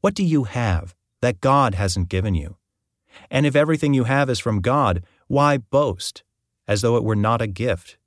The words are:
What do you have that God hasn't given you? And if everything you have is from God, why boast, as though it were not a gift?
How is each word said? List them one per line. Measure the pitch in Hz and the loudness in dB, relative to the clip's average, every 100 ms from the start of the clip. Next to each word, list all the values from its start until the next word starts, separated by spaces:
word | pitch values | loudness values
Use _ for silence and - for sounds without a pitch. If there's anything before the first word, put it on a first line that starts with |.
What | 196 | 0
do | 202 | 0
you | 185 156 | 0 0
have | 120 127 117 87 90 - _ _ | -2 -2 -2 -2 -4 -18 _ _
that | 123 123 | -4 0
God | 135 135 131 | 0 2 2
hasn't | 92 98 95 87 | 0 -2 -2 -2
given | 92 104 | -2 0
you? | 90 73 - _ _ _ _ _ - - | -2 -4 -14 _ _ _ _ _ -20 -6
And | 131 | 0
if | 143 139 | 2 2
everything | 151 156 151 | 2 2 2
you | 135 | 2
have | 120 135 139 | 2 0 0
is | 120 | -2
from | - 107 | -2 -2
God, | 95 139 127 87 87 _ _ | 0 0 2 0 -6 _ _
why | 139 147 143 | 2 2 2
boast, | - 139 143 92 - - _ _ _ _ - | 0 0 0 -4 -10 -14 _ _ _ _ -4
as | 104 | 0
though | 117 120 | 2 2
it | |
were | 113 107 | 0 0
not | 107 117 | 2 0
a | 113 | -2
gift? | 95 120 92 - - | -4 -2 -4 -6 -20